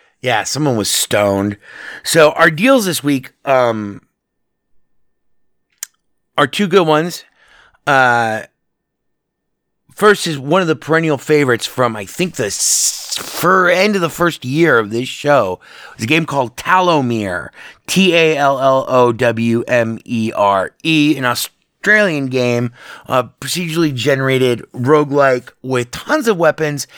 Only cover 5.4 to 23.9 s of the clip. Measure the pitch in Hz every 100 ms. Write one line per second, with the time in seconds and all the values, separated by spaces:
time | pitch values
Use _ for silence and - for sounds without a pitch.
5.4 | _ _ _ - - _ _ _ _ -
6.4 | 143 - 202 185 156 156 170 - - _
7.4 | _ _ _ _ - 135 127 120 113 110
8.4 | - _ _ _ _ _ _ _ _ _
9.4 | _ _ _ _ _ - 208 202 170 143
10.4 | 135 180 170 151 - 160 160 139 - 151
11.4 | 135 117 - - 123 110 95 - 180 -
12.4 | 107 - - - - - - - - -
13.4 | 170 190 175 175 208 202 165 - 170 -
14.4 | 127 147 170 120 104 113 127 - 147 143
15.4 | 98 90 - - - - 113 160 160 139
16.4 | 120 - - 185 180 156 127 113 101 87
17.4 | - - - - - 185 190 165 160 147
18.4 | 139 135 135 131 - 127 123 113 120 113
19.4 | 117 117 120 120 113 113 - 117 110 -
20.4 | 101 98 90 _ 160 160 147 139 127 120
21.4 | - _ _ _ 190 214 202 151 135 127
22.4 | 123 120 120 120 - - - 127 120 -
23.4 | 135 170 170 160 160